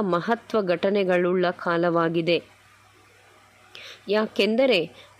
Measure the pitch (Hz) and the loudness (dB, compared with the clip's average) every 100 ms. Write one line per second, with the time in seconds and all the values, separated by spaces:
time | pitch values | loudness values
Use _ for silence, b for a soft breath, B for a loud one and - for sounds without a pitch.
0 | 202 175 165 233 - 220 185 170 196 202 | 2 0 0 -4 -2 -2 0 0 0 0
1 | 185 180 180 185 175 180 180 170 175 170 | 2 2 2 2 0 -2 -2 0 2 2
2 | 165 165 165 165 - - _ _ _ _ | 0 0 0 0 -2 -18 _ _ _ _
3 | _ - - - _ _ - B B B | _ -20 -20 -20 _ _ -20 B B B
4 | - 208 220 - 202 226 262 196 165 B | -4 -2 -2 0 0 2 2 2 -2 B
5 | B | B